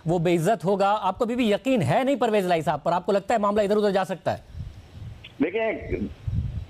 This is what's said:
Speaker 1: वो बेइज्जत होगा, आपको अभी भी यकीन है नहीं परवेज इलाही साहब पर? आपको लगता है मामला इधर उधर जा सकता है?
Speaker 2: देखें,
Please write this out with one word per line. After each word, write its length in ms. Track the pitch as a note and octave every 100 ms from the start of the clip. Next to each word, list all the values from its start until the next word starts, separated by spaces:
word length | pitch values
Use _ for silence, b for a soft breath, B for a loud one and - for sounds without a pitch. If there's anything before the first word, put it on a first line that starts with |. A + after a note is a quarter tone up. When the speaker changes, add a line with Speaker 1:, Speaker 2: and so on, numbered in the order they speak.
| D#3
Speaker 1:
वो 120 | F3+
बेइज्जत 460 | E3 F3 D#3+ A3+
होगा, 260 | E3+ G3+ G3
आपको 340 | G#3+ G3 F#3+
अभी 120 | A3+ A#3+
भी 160 | A#3
यकीन 300 | G3 C4+ B3+
है 220 | D3 G3+
नहीं 120 | C4 C4+
परवेज 280 | A#3+ G#3+
इलाही 180 | F3+ E3+
साहब 180 | D#3+ D3+
पर? 120 | E3
आपको 200 | E3+ F3+
लगता 220 | G3+ F#3+
है 60 | A#3+
मामला 220 | G3+ G#3
इधर 140 | G3+ G#3
उधर 140 | G#3
जा 140 | F#3+
सकता 260 | F#3+ F#3 -
है? 140 | G#2 - - - - - - - - - -
Speaker 2:
देखें, 600 | D4+ G4+ A4+ - - - G#3 - - - - - -